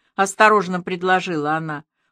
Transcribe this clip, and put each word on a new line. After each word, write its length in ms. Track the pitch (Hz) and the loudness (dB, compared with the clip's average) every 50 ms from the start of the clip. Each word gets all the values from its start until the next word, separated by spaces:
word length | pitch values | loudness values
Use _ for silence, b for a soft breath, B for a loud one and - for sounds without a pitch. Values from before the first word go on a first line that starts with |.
| _ _ _ | _ _ _
осторожно 680 | - 196 190 - - 214 214 214 208 185 180 185 180 | -2 -2 -2 2 4 4 6 6 4 2 0 -4 -6
предложила 720 | 180 - 185 180 175 185 185 185 180 185 175 151 147 147 156 | -6 -6 -8 -4 0 0 0 0 0 -2 -6 -4 -2 -2 -4
она. 320 | 160 160 160 151 143 147 _ _ _ _ _ | -4 -4 -6 -10 -10 -12 _ _ _ _ _